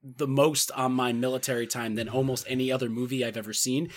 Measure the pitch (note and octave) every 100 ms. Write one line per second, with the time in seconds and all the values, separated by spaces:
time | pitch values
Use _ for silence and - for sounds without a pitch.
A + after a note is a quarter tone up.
0 | C3+ B2+ C#3 C3+ D#3+ C#3+ - C3 C3 B2+
1 | B2 A#2 B2+ B2+ C3+ A#2+ A2+ A#2+ A#2 G#2+
2 | A#2 C3 C3+ B2 - C3 C3 B2+ A#2+ A#2
3 | B2 C3 A#2 A2 G#2 G#2 B2+ C3+ E3